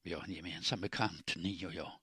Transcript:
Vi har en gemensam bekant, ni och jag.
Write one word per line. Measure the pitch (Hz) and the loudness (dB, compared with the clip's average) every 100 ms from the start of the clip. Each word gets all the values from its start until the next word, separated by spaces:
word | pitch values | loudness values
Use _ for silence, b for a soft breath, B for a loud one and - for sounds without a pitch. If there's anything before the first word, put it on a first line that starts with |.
Vi | 90 | -2
har | 82 | -2
en | 82 | -2
gemensam | 82 87 82 - 117 | -4 -4 0 2 2
bekant, | 101 - 110 87 - | 0 4 2 2 -2
ni | - 87 95 | 0 2 0
och | 92 | -2
jag. | 82 73 - | -2 -4 -6